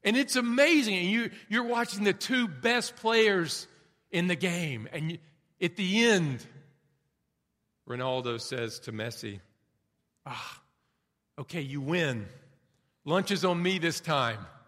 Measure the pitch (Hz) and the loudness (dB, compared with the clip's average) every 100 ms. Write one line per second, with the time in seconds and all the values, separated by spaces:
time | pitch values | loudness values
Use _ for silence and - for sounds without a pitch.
0 | - 240 277 254 240 247 294 320 220 190 | 2 2 2 0 0 4 6 6 4 0
1 | 175 226 226 - - 220 240 233 233 196 | 0 0 -2 -6 -4 -2 0 -2 -2 0
2 | 208 196 - 262 233 135 233 240 - - | 0 0 0 0 0 0 0 0 -2 -4
3 | 220 226 220 196 160 - - _ _ _ | 2 4 6 4 0 -4 -10 _ _ _
4 | _ 170 180 170 185 175 165 120 110 160 | _ 0 0 0 -2 -2 -4 -6 -8 -6
5 | 160 170 - _ _ _ 170 175 185 208 | -6 -6 -14 _ _ _ -4 -2 0 4
6 | 233 202 156 127 - - - _ _ _ | 6 6 2 -2 -10 -20 -20 _ _ _
7 | _ _ _ _ _ _ _ _ - 123 | _ _ _ _ _ _ _ _ -12 -4
8 | 131 127 123 117 - 127 117 113 - 110 | -2 -2 -2 -4 -6 -6 -6 -8 -10 -6
9 | 113 113 110 101 _ _ _ _ _ _ | -6 -8 -10 -12 _ _ _ _ _ _
10 | _ _ 139 113 - - _ _ _ _ | _ _ -14 -12 -12 -16 _ _ _ _
11 | _ _ _ - 131 170 135 139 135 175 | _ _ _ -16 -10 -8 -6 -6 -2 0
12 | 156 120 95 - - _ _ _ _ _ | 0 -2 -6 -14 -20 _ _ _ _ _
13 | - 180 196 196 180 175 180 190 165 - | 0 0 2 0 2 2 0 2 0 -2
14 | - 147 120 107 98 - | 0 0 0 -2 -12 -20